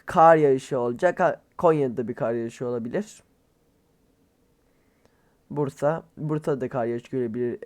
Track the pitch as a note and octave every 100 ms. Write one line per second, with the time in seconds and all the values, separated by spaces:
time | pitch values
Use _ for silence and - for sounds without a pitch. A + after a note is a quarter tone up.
0 | - F#3 E3 E3 C#3+ C3+ - C3+ A#2+ B2
1 | F3 - E3+ - _ - F3 D#3 C3+ A#2
2 | A#2 A#2+ A#2 A#2 A#2 - B2 B2 A#2 E3
3 | G#3 - _ _ _ _ _ _ _ _
4 | _ _ _ _ _ _ _ _ _ _
5 | _ _ _ _ _ C#3+ C#3 - C#3+ E3
6 | - - D3+ D#3 D#3+ C3+ B2+ C3+ A#2 A#2+
7 | - C3 A#2+ A#2+ A#2+ -